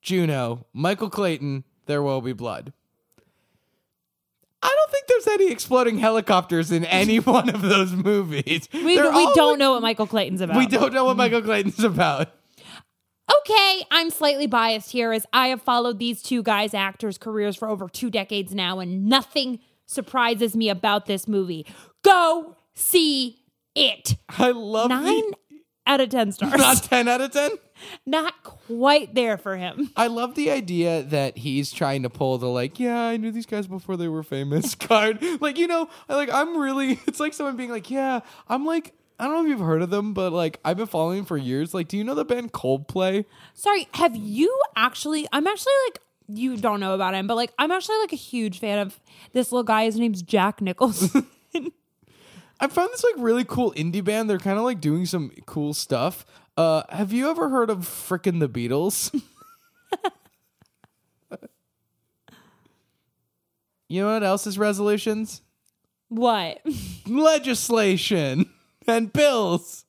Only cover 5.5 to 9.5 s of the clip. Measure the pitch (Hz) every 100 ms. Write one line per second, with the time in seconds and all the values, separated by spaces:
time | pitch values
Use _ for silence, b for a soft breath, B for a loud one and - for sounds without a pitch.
5.5 | 233 - 254 240 214 220 220 214 190 175
6.5 | 170 160 170 165 185 208 226 254 254 240
7.5 | 214 196 196 190 180 190 208 180 147 143
8.5 | 165 - 302 320 359 294 285 294 285 302